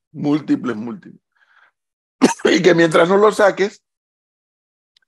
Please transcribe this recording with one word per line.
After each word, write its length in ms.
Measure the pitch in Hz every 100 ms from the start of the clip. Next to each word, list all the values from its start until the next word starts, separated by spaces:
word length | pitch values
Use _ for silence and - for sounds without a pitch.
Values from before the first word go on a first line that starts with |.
| _
múltiples, 640 | 151 143 151 143 143 127 110
múltiples. 460 | 120 107 - - _ _ _ _ _ _ _ _ _ _
<coughs> 240 | - - -
Y 160 | -
que 100 | 180
mientras 340 | 170 170 165 170
no 100 | 196
los 180 | 214 202
saques, 480 | 208 175 196 - _ _ _ _ _ _ _ _ _ _ _ _